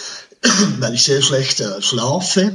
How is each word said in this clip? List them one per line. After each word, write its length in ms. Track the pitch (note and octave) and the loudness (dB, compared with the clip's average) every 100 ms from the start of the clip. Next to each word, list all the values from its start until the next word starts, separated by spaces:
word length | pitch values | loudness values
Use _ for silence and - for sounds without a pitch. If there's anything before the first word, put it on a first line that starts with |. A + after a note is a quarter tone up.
| - - - _ | -14 -16 -18 _
<clears throat> 380 | A#3+ F#3+ F#3 C3 | 0 2 0 0
weil 140 | A#2 | -2
ich 100 | A#2+ | 0
sehr 180 | C#3+ C#3 | 2 2
schlecht, 400 | C3+ C3+ C3 - | 2 2 0 -2
äh, 200 | G#2+ G2 | -4 -4
schlafe, 720 | - A#2 B2 - - F#3+ G3+ | -2 0 0 0 0 2 0